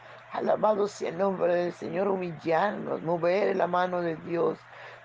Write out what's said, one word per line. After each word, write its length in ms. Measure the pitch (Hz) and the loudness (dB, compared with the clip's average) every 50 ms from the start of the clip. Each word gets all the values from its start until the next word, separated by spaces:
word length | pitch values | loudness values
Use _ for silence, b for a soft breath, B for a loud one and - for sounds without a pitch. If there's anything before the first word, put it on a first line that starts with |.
| B B B B B B | B B B B B B
alabado 560 | - - - - 160 160 175 214 220 196 208 202 | -6 -2 0 2 2 4 4 4 4 2 0 -2
sea 220 | - - - 190 | -2 -4 -6 -4
el 80 | 165 165 | -2 0
nombre 380 | 196 196 190 175 170 175 175 | 0 0 2 2 2 2 4
del 180 | 175 175 175 170 | 2 2 0 -4
Señor, 340 | - - - 165 175 196 202 | -6 -8 -6 -2 0 0 0
humillarnos, 920 | 190 190 180 175 160 147 - 160 165 160 185 208 208 214 - 147 139 - | 0 0 -2 -4 -6 -6 -2 0 2 2 2 2 0 -2 -4 -4 -4 -4
mover 540 | - 156 175 170 160 175 180 202 - 196 196 | -2 -2 0 2 2 2 2 4 2 2 2
la 120 | 190 170 175 | 2 2 2
mano 340 | 175 180 180 180 180 175 | 2 2 0 0 0 -2
de 140 | 175 170 160 156 | -2 -2 -4 -4
Dios, 400 | 170 175 170 165 156 160 156 - - - B B B B B B B | -6 -4 -2 0 0 0 0 -2 -8 -18 B B B B B B B